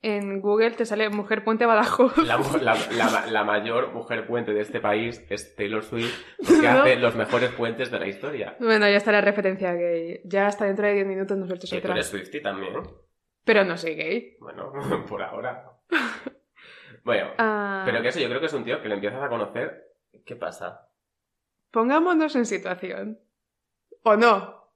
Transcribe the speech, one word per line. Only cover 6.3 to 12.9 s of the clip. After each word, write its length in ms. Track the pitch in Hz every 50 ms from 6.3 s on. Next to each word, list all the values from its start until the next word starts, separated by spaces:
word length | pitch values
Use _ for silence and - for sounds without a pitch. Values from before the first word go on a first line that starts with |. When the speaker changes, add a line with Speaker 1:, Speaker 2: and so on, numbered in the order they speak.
| - -
Speaker 2:
porque 240 | 349 - 349 311 302
Speaker 1:
<laughs> 0 |
¿No? 180 | - 123 131
Speaker 2:
hace 160 | - 131 127
los 180 | 120 120 120 113
mejores 360 | 117 107 - 123 120 123 123
puentes 400 | - - 120 113 113 120 131 123
de 80 | 117 104
la 80 | 82
historia. 500 | 98 98 - - 139 151 127 - 190 - -
Speaker 1:
Bueno, 300 | 247 226 220 214 208 208
ya 80 | 202
está 160 | 202 202 220 208
la 80 | 208
referencia 540 | 202 202 196 202 190 190 190 185 196 180 175
gay. 460 | 175 175 175 170 165 165 165 - - -
Ya 220 | 175 185 196 196
hasta 180 | 202 202 202 220
dentro 220 | 202 196 202 208
de 80 | 208 202
diez 120 | 202 196
minutos 300 | 196 190 190 190 190 202
nos 120 | 196 190 180
sueltas 200 | 185 180 180 180
Speaker 2:
Que 80 | -
tú 60 | 180 - 185
Speaker 1:
otra. 60 | 180
Speaker 2:
eres 120 | - -
Swiftie 340 | - - 98 92 - - 147
también. 340 | - 104 98 95 98 92 95 139 - -